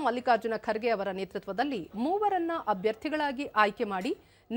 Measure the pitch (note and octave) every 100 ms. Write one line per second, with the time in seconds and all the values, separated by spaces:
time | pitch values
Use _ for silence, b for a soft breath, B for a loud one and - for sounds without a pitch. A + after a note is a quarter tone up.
0 | C#4 A#3+ B3 A3+ A3+ A3 - A3 A#3 G#3+
1 | G3 F#3+ F#3+ G3+ F#3+ G3 C#4+ A#3+ D#3 F#3+
2 | C4 G4 G#4 F#4+ E4+ E4 - G3 G#3 A3
3 | D#4 D4+ D4 B3+ C#4+ G#3+ G#3 G#3 A3 F#3+
4 | G3+ G4 b b b